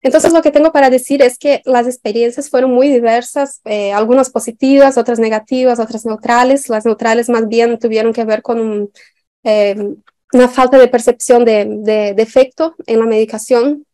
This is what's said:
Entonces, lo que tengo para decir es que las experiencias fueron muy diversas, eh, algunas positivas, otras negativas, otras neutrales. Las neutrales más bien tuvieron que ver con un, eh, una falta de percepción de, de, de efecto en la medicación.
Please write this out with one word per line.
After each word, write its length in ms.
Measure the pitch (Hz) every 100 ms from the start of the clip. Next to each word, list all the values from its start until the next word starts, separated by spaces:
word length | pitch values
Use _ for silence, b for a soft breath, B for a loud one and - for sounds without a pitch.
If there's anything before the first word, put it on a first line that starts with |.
Entonces, 320 | 269 311 349
lo 100 | 330
que 100 | 320
tengo 180 | 285 311
para 200 | 302 269
decir 320 | 254 - 277
es 160 | 247 247
que 220 | 294 254
las 220 | - 247 240
experiencias 640 | 247 226 220 233 240 285
fueron 220 | 254 262
muy 160 | 247 277
diversas, 720 | 254 233 233 240 294 277 -
eh, 280 | 220 208 202
algunas 380 | 202 220 254 262
positivas, 680 | 233 226 233 269 277 277 269
otras 220 | 233 233
negativas, 640 | 226 214 220 254 254 240
otras 240 | 220 220
neutrales. 640 | 226 214 - 240 254 277 -
Las 160 | 220
neutrales 440 | 226 208 226 226 233
más 200 | 233 220
bien 300 | 226 233 226
tuvieron 340 | 233 220 226
que 120 | 226
ver 180 | 220 220
con 180 | - 233
un, 300 | 226 208 202 b b b _ _
eh, 520 | 233 214 202 202 208 - _ _ _
una 160 | 254 247
falta 300 | 254 254 269
de 80 | 247
percepción 580 | 240 233 233 - 240
de, 200 | 233 214 208
de, 460 | 214 214 214 208
de 80 | 196
efecto 540 | 220 262 254 _ 320 - -
en 140 | 226
la 60 | 226
medicación. 760 | 220 220 220 - 240 262 294 294